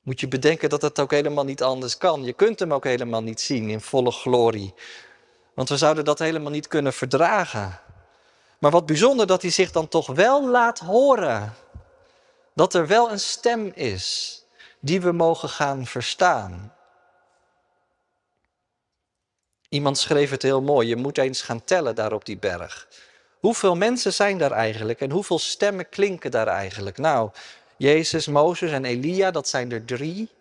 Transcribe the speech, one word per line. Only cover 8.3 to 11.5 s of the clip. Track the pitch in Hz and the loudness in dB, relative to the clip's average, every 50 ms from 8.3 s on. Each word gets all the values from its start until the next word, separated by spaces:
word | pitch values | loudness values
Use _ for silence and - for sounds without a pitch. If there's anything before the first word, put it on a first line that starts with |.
| _ _ _ _ _ _ | _ _ _ _ _ _
Maar | - 147 | 2 4
wat | 156 175 165 | 4 4 4
bijzonder | 151 156 147 208 262 277 247 214 | 4 2 4 4 4 4 4 2
dat | 185 185 185 | 2 2 0
hij | - 175 | 2 -2
zich | 165 - 185 170 | 2 2 0 2
dan | - 165 160 | 2 -2 -2
toch | - - 165 156 | 0 0 -2 0
wel | - 127 147 196 240 269 285 277 | 0 2 4 4 4 4 4 2
laat | 254 247 247 233 233 233 - | 2 2 4 4 2 0 -4
horen. | 170 170 196 240 269 285 262 220 185 143 117 104 104 107 | -6 0 4 4 6 6 4 4 2 0 0 -2 -4 -8